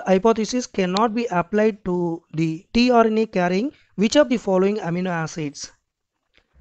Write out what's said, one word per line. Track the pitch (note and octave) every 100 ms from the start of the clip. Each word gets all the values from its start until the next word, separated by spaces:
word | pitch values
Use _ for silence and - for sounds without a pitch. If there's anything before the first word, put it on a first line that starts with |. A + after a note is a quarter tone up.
| -
hypothesis | F#3+ A3+ A3+ G#3+ B3 -
cannot | - F#3 F#3 A#3
be | G#3+ A#3+
applied | F3+ E3+ G#3 G#3+ G#3 -
to | F3+ F3 E3 -
the | D3+ E3 D#3+ -
tRNA | A#3+ B3 A#3+ A3+ A3 A3
carrying | G3 F3 F#3 C4 - _
which | - A3
of | D4 D4
the | A#3
following | - F#3 F#3+ G#3+
amino | E3 F3 F#3
acids? | E3+ D#3+ - D3+ C#3+ - _ _ _ _ _ _ _ _ _